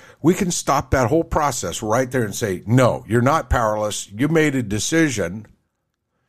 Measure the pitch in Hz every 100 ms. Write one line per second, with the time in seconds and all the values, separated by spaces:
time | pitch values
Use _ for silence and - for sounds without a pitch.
0 | - _ 151 190 180 - - 143 - 139
1 | 117 160 165 165 147 - 87 82 110 117
2 | 127 131 107 - 110 92 101 123 117 67
3 | 90 120 123 156 127 127 110 107 107 101
4 | - 101 151 165 151 135 104 107 - 165
5 | 156 110 85 107 107 _ _ _ _ _
6 | _ _